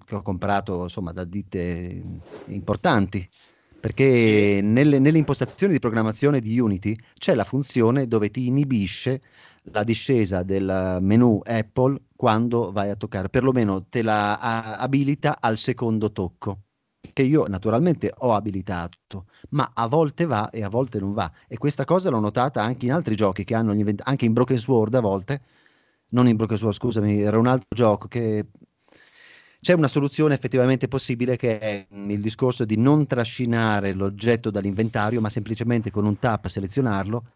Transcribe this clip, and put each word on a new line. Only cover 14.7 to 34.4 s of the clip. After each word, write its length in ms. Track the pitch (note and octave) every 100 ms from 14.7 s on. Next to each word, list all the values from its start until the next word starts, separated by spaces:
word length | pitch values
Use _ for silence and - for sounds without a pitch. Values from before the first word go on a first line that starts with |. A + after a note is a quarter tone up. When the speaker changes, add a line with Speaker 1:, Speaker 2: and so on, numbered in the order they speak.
| G#2
Speaker 1:
abilita 600 | C3 C#3 C#3 D3 D3 -
al 160 | A#2 A2
secondo 540 | - A#2 A#2 A2 G#2
tocco, 480 | G2+ F2+ - G#2+ G2 - _ _ _ -
che 100 | -
io 240 | C3 D3+ A2
naturalmente 640 | F#2+ G#2+ A2+ F3 D#3 - -
ho 160 | B2+
abilitato, 920 | G#2 G#2+ F#2+ F#2 F2 E2+ - _ G2 F#2 _ -
ma 200 | C#3+ B2
a 120 | - A#2
volte 380 | D3+ D#3 - E3+
va 240 | A2 G#2+
e 120 | A2+
a 60 | G2+
volte 300 | A2+ C3+ A2
non 120 | G2
va. 180 | G#2 E2+ - -
E 80 | B2
questa 260 | D3 -
cosa 260 | C3 F3+ F3+
l'ho 100 | A#2
notata 420 | G#2 A#2+ C3+ A#2+
anche 240 | G#2+ B2+ A#2+
in 60 |
altri 240 | D#3+ C#3+ G#2+
giochi 280 | G#2 F#2+
che 100 | F#2+
hanno 200 | A2+ A2+
gli 40 | G#2
invent-, 220 | G#2 G2+
anche 200 | - C3+
in 80 | A#2
Broken 260 | A2+ B2 B2+
Sword 360 | A2+ B2 G#2+
a 60 | B2+
volte, 420 | G#2+ G2 G2+ C#3 _ _ _ _ _ _ -
non 180 | A#2+ B2
in 80 | A2
Broken 200 | A2 G#2+
Sword, 160 | A2
scusami, 460 | G2+ B2 A2 G#2 G#2
era 180 | G#2 A2
un 80 | B2
altro 220 | B2+ -
gioco 340 | G#2+ A2+ G#2 G2
che 380 | A#2+ A2+ G#2+ G2+ - _ _ _ _ _ _ - - _ _
c'è 120 | -
una 160 | F3 C#3+
soluzione 460 | D3 C#3 - D#3
effettivamente 520 | C#3 B2 C3 B2+ B2+ B2
possibile 480 | C3 - A#2 B2 B2
che 220 | B2 G#2+
è, 280 | A2 G2+ F#2+
mm, 180 | G2+ G2+
il 100 | G#2
discorso 440 | G#2+ - B2+ A#2+
di 120 | A2+ A2
non 300 | B2+ D3+ C#3+
trascinare 880 | B2 A#2 - B2 A#2 A2+ G#2 G2
l'oggetto 580 | F#2 G2 G2+ A2+ A2+